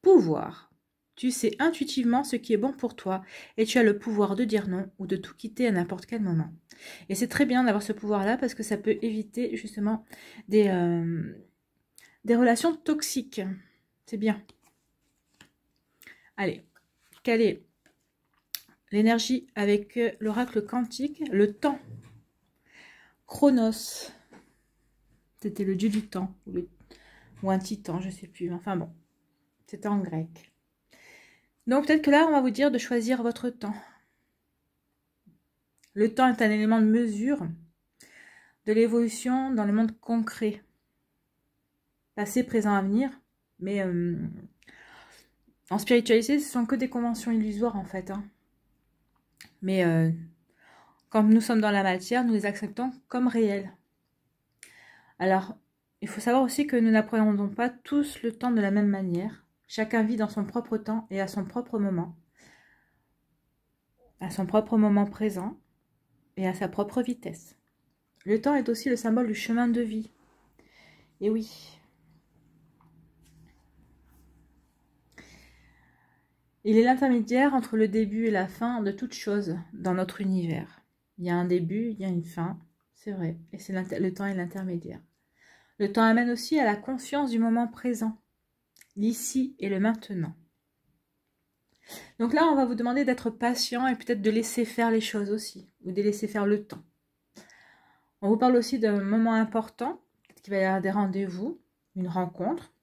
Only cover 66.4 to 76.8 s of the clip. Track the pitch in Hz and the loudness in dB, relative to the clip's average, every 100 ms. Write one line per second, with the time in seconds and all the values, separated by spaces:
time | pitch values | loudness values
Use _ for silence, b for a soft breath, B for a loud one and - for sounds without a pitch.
66.4 | 190 185 185 180 202 254 240 240 180 160 | -4 -2 -6 -4 -4 -2 -4 -6 -8 -14
67.4 | - _ _ _ _ _ _ _ - 214 | -18 _ _ _ _ _ _ _ -2 0
68.4 | 247 294 240 226 - 240 233 226 240 208 | 2 0 0 -2 -2 -2 0 0 0 -4
69.4 | - 226 240 233 233 214 220 _ b b | -2 0 0 0 -2 -6 -10 _ b b
70.4 | b b b b b b b _ 202 220 | b b b b b b b _ -2 -2
71.4 | 220 - - - _ _ _ _ _ _ | -4 -14 -20 -20 _ _ _ _ _ _
72.4 | _ _ _ _ _ _ _ _ _ _ | _ _ _ _ _ _ _ _ _ _
73.4 | - _ _ _ _ _ _ _ _ _ | -20 _ _ _ _ _ _ _ _ _
74.4 | _ _ _ _ _ _ _ - b b | _ _ _ _ _ _ _ -20 b b
75.4 | b b b b b b b b b b | b b b b b b b b b b
76.4 | _ _ 208 220 | _ _ 2 6